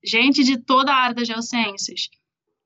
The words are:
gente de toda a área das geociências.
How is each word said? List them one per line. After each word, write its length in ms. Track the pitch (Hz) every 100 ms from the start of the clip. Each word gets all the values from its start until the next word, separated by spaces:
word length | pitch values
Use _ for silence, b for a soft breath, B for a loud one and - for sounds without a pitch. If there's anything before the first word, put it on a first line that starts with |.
gente 400 | - 226 262 285
de 140 | 254 254
toda 340 | - 262 269
a 40 | 269
área 180 | 247 240
das 100 | 233
geociências. 840 | 226 233 240 220 196 - - - _ _ _ _ _